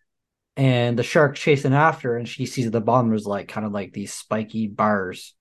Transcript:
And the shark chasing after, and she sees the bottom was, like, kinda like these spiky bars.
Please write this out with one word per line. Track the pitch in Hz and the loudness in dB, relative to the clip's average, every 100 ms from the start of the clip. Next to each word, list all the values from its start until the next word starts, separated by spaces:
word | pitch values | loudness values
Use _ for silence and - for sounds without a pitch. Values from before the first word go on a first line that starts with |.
| _ _ _ _ _ - | _ _ _ _ _ 0
And | 135 123 120 120 | 2 4 2 0
the | |
shark | 117 170 143 139 | 2 4 4 2
chasing | 160 143 135 | 2 2 4
after, | 143 156 - 123 120 | 4 4 2 -4 -4
and | 113 | -6
she | - 120 | -8 -6
sees | 135 113 | -4 -2
the | 113 | 0
bottom | 107 127 117 | 2 2 4
was, | 107 101 | 0 -2
like, | 98 87 | -6 -6
kinda | 110 107 | -8 -6
like | 101 90 | -6 -6
these | 104 101 | -10 -10
spiky | - - 110 107 110 107 | -12 -6 -4 -4 -4 -4
bars. | 95 107 104 90 90 - _ | 0 0 0 -2 -8 -16 _